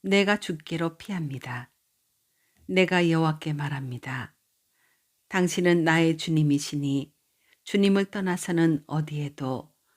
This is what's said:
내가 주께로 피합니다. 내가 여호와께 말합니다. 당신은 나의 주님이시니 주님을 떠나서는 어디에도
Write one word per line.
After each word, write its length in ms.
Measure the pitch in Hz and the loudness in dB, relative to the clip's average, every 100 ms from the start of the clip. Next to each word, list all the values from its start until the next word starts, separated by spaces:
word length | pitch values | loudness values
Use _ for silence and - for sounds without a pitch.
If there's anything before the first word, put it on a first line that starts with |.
내가 360 | 190 196 202 208 | 2 2 4 0
주께로 600 | - 160 - 165 165 165 | -2 -8 -6 -4 -4 -6
피합니다. 720 | - 185 151 131 127 123 123 _ _ _ _ _ _ _ _ _ - | -10 -6 -6 -8 -10 -12 -14 _ _ _ _ _ _ _ _ _ -2
내가 420 | 185 180 180 175 | 2 4 4 4
여호와께 440 | 165 160 156 160 | 4 2 -2 -6
말합니다. 800 | 147 143 139 135 123 135 131 110 _ _ _ _ _ _ _ _ _ _ | -6 -6 -6 -8 -10 -10 -10 -10 _ _ _ _ _ _ _ _ _ _
당신은 560 | 190 180 185 180 175 | 0 0 2 4 4
나의 340 | 165 165 165 160 | 4 4 4 0
주님이시니 960 | - 156 147 143 - 147 143 139 143 _ _ _ _ _ | 0 2 2 2 -2 -4 -2 -2 -4 _ _ _ _ _
주님을 480 | - 202 196 196 196 | -4 2 4 2 0
떠나서는 720 | 208 190 180 - 170 165 147 - | -4 -4 -4 -2 2 4 2 -2
어디에도 880 | 151 151 147 143 - 135 127 - _ _ | -4 -4 -6 -8 -6 -6 -6 -10 _ _